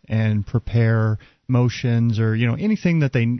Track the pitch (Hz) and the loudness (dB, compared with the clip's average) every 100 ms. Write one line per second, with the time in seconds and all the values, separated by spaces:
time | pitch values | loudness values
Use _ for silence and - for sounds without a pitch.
0 | - 110 110 107 98 - - 113 113 113 | -6 -2 0 -2 -2 -4 -2 0 2 2
1 | 110 107 - _ - 127 123 - 123 117 | 0 -2 -8 _ -2 0 0 0 -2 0
2 | 117 110 113 110 120 117 208 214 180 165 | 0 0 0 0 -2 -2 -2 -2 0 0
3 | 139 127 117 123 | 0 0 0 -2